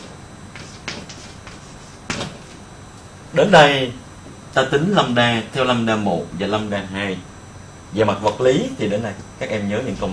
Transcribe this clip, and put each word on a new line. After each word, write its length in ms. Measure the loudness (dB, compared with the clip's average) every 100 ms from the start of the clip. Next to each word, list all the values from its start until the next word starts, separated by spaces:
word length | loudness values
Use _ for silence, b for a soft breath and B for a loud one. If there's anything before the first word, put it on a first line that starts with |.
| -16 -16 -18 -18 -16 -16 -16 -14 -12 -12 -12 -16 -16 -16 -16 -16 -16 -18 -18 -14 -8 -6 -6 -12 -18 -18 -18 -18 -18 -20 -20 -20 -2
Đến 180 | 2 8
đây 420 | 10 10 6 -2 -6 -14 -16 -16 -16 -2
ta 100 | 0
tính 280 | 4 4 4
lambda 500 | 4 4 4 4 2 -2
theo 120 | 0
lambda 320 | 2 2 2 2
một 280 | 2 0 -4 -4
và 80 | -2
lambda 360 | 0 0 -4 -4
hai. 260 | -4 -4 -6 -10 -18 -18 -18 -18 -18 -6
Về 120 | 2
mặt 140 | 2 4
vật 180 | 0 4
lý 280 | 4 4 2 -2
thì 100 | -2
đến 140 | 0
đây 100 | -2 -8 -12 -8
các 100 | -4
em 200 | -2 0
nhớ 140 | -2 -2
những 100 | -4
công 120 | -4